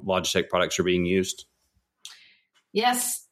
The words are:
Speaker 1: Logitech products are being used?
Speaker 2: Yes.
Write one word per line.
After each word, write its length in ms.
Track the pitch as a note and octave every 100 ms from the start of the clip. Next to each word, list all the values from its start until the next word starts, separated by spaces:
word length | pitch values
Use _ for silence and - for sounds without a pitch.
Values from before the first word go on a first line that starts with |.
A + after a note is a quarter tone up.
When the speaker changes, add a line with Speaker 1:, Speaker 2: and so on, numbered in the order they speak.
| F#2+
Speaker 1:
Logitech 420 | F#2 E2+ F#2+ -
products 320 | F#2 E2 -
are 40 |
being 220 | F2+ F2+ F2
used? 420 | F#2+ F#2 - - _ _ _ _ _ - - - _ _ _ _
Speaker 2:
Yes. 560 | G3+ B3 B3 - - -